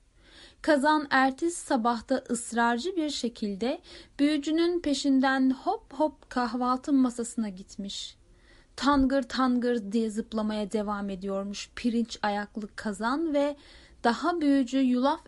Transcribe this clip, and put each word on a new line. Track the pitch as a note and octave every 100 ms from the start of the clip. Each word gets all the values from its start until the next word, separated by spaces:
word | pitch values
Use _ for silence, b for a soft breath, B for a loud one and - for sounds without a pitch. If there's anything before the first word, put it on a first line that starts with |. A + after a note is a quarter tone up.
| _ _ B B B B
Kazan | - D4 D4 D#4 D4
ertesi | C4 C4+ C4 E4+ -
sabahta | - C4+ A#3 A#3 - C4 -
ısrarcı | A#3+ - A3+ A#3 A#3+ E4+ F#4+
bir | D4+
şekilde | C#4 A#3 - G#3 G3 A#3 E4 B B B -
büyücünün | C#4+ D4+ D4 D#4+ E4+ F4
peşinden | D#4 C4+ C#4+ C4 C4+ C4+ C4
hop | C4 E4 G#4+ -
hop | C4 D#4 - -
kahvaltı | B3+ A#3+ A#3+ B3 C4 D#4
masasına | C#4 B3+ A#3+ A#3 - G#3+
gitmiş. | F#3 - - G3+ - - - _ b b b b -
Tangır | B3+ C#4+ C4 C#4
tangır | A#3+ A3+ C4 B3 A#3+ A#3+ G3
diye | A3+ A3
zıplamaya | G#3 G#3+ A3 G#3+ G#3+ G#3
devam | A3 G#3 G3+ G3+
ediyormuş | F#3+ G3 G3 G3+ G3+ - -
pirinç | A#3+ A3+ A3+ -
ayaklı | G#3 G3+ G#3 - G#3 -
kazan | A3 G3 A3+ C#4+ E4
ve | C#4+ C#4+ C#4+ B B B B
daha | C4 A#3 D#4 F4
büyücü | D4 C#4 A#3+ C4+
yulaf | C4 B3 C4+ D#4+